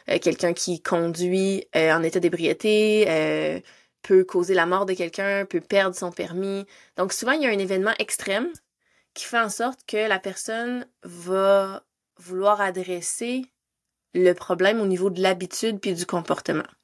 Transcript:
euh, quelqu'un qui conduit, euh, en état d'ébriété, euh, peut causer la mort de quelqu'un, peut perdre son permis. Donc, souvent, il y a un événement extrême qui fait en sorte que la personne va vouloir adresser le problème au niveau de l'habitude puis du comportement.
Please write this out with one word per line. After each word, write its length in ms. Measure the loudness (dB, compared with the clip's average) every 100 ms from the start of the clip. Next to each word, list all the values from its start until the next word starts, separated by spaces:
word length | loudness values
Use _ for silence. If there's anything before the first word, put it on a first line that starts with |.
| -2
euh, 80 | 0
quelqu'un 340 | 2 0 0
qui 300 | 0 -4 -4
conduit, 840 | -2 0 0 0 0 2 2 -2 -4 0
euh, 160 | 2
en 100 | 2
état 180 | 2 0
d'ébriété, 840 | 0 0 0 0 2 4 4 4 4
euh, 500 | 2 0 0 -2 -6 -10 -20 _ _
peut 200 | 4 6
causer 300 | 6 2 2
la 140 | 2 2
mort 180 | 2
de 80 | 0
quelqu'un, 540 | -2 -4 -4 -2 -2 -2
peut 160 | -4
perdre 340 | 0 2 2 -2
son 160 | -8
permis. 540 | -6 -6 -4 -4 -6 -8 -18 _ -4
Donc, 160 | -4
souvent, 180 | -2 -2
il 80 | 0
y 60 | 0
a 40 |
un 80 | 0
événement 360 | 0 0 0 -2
extrême 540 | -4 -4 -4 -2 -4 -8 _ _ _ _ _
qui 100 | -16
fait 160 | -4 -2
en 80 | 0
sorte 320 | -2 -4 -4 -6
que 200 | -2 0
la 120 | 0
personne 680 | -2 -10 -8 -6 -6 -6 -10 _
va 800 | -20 -14 -2 2 4 4 2 -6 -16 _ _ _
vouloir 420 | -10 0 2 4
adresser 840 | 2 -2 -6 -6 -6 -6 -4 -6 -6 _ _ _ _ _ _
le 220 | 4 4
problème 440 | 4 -2 0 2 2
au 80 | 0
niveau 220 | 0 0
de 140 | 2
l'habitude 580 | 2 0 -4 -4 -4 -2
puis 140 | -4
du 100 | -4
comportement. 640 | -4 -4 -2 -4 -2 -4 -4 _